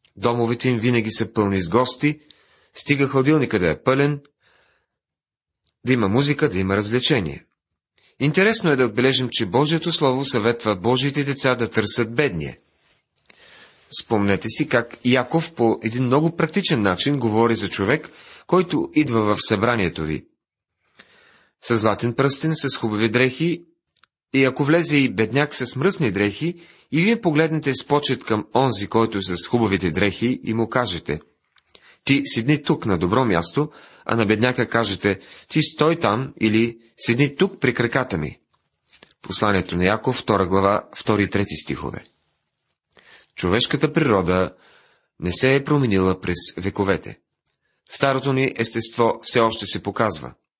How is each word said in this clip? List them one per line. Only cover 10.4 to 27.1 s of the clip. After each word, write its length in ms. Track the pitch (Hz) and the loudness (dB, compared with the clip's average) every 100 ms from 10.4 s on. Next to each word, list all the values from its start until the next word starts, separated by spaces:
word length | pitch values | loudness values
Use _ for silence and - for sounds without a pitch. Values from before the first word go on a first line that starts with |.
| 107 120 110 98 | 0 0 -2 -2
Божиите 480 | 95 127 139 139 | 0 0 0 -2
деца 320 | 139 139 139 123 | -4 0 0 0
да 140 | 113 | -2
търсят 460 | - 104 - 113 120 | -2 0 0 -2 0
бедния. 420 | 147 87 71 - _ _ _ _ _ _ _ _ - - - _ - - | -2 -2 -8 -12 _ _ _ _ _ _ _ _ -20 -20 -20 _ -8 -8
Спомнете 480 | - 110 101 95 110 | -2 0 2 0 0
си 200 | - 151 | -2 0
как 280 | 123 117 - 123 | 0 -2 -6 0
Яков 480 | 127 123 165 160 | 0 0 -2 -4
по 260 | - 117 - | 0 0 0
един 200 | 113 117 | -4 -4
много 320 | 127 131 160 - | 0 2 2 0
практичен 460 | 165 - 185 143 | -2 0 0 0
начин 380 | 101 90 - 147 | 0 0 0 0
говори 360 | 117 107 117 110 | 0 2 2 2
за 140 | 98 | -2
човек, 420 | - 98 151 - - - - - | -2 0 0 -2 -20 -20 -16 -2
който 440 | 180 180 151 - 151 | 0 0 -2 -2 0
идва 400 | 143 117 107 104 | 2 2 0 0
в 120 | - | 0
събранието 560 | 107 113 117 90 78 | 0 0 0 -2 -2
ви 240 | 78 76 - _ _ _ _ _ _ _ - _ _ _ _ _ | -6 -6 -8 _ _ _ _ _ _ _ -20 _ _ _ _ _
със 200 | - 117 | -2 0
златен 320 | 110 101 120 | 2 0 -2
пръстен, 380 | 117 135 135 160 156 | 0 0 0 -2 -2
с 220 | 139 - | 0 -2
хубави 320 | 117 104 113 | -2 0 0
дрехи, 560 | 117 127 127 165 165 - _ _ _ _ _ _ | 2 0 0 -4 -4 -10 _ _ _ _ _ _
и 120 | 135 131 | 2 2
ако 200 | 131 143 | 2 2
влезе 320 | 165 156 147 | 2 2 2
и 160 | 131 | 0
бедняк 400 | 101 110 139 143 | 0 -2 0 -2
с 220 | - 123 127 | -2 -6 -2
мръсни 360 | 165 196 135 | -2 0 -2
дрехи, 500 | 95 104 98 160 175 - _ - | 0 0 -2 -6 -8 -14 _ -6
и 100 | 147 | 0
вие 200 | 190 | 0